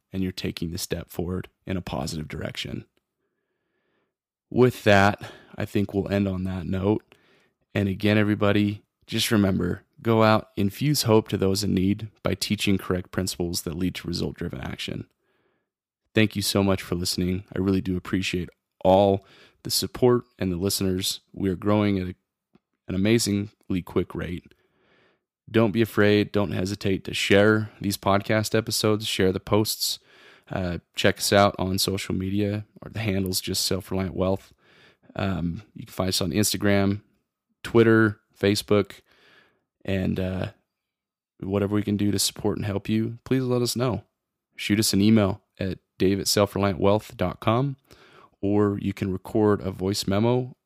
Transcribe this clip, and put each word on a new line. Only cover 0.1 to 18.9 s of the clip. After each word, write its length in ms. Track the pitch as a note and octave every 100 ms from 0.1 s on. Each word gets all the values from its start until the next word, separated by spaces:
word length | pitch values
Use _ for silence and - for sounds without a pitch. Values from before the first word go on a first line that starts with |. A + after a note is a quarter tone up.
and 100 | F#2+
you're 80 | F#2
taking 400 | - F#2 - E2+
the 60 | F2
step 320 | - E2+ -
forward 400 | - E2+ F#2 - _ -
in 100 | F#2
a 60 |
positive 460 | - C2+ D2 D#2 D2
direction. 580 | - - - - - - _ _ _ _ _ _ _ _ _ _ _ _ _ _ _ -
With 360 | - B2 - G#2+
that, 360 | G2+ G2+ - - - - -
I 80 | G#2+
think 280 | G#2+ G2
we'll 180 | G2 -
end 140 | G2+ G2
on 200 | F#2 F#2
that 200 | F#2 E2+
note. 500 | F#2+ F#2+ A2 - _ _ _ _ _ _ G#2+
And 140 | G2
again, 280 | F#2 G#2 G#2+
everybody, 680 | G#2 G2+ G2+ G#2 G#2 G#2 _ _ -
just 220 | A2+ -
remember, 540 | A2 G2 F#2 F2+ F#2+ _ _
go 220 | A#2 A2+
out, 260 | A2 A2 - -
infuse 480 | G2 - C#3+ C#3+
hope 240 | A#2 A2 -
to 80 | G2+
those 260 | F#2+ F#2+
in 100 | G2+
need 340 | F#2 F#2+ G#2+ A2 _
by 100 | G2
teaching 440 | G2 - G#2 - F#2+
correct 340 | - F#2 -
principles 520 | - F#2+ - F2 F2
that 120 | - E2+
lead 200 | F2+ -
to 120 | F2
result-driven 540 | F2 E2+ - E2+ C2
action. 440 | - - - - - _ _ _ _ _ _ _ _ _ _ -
Thank 200 | G#2+ -
you 60 |
so 220 | G2 G#2
much 180 | G2 F#2+
for 140 | - F2
listening. 480 | F2+ - F2+ F#2 -
I 60 | -
really 220 | F#2+ F#2+
do 160 | F#2 F2+
appreciate 520 | - F#2+ F#2+ F2+ E2 - _ _
all 420 | F#2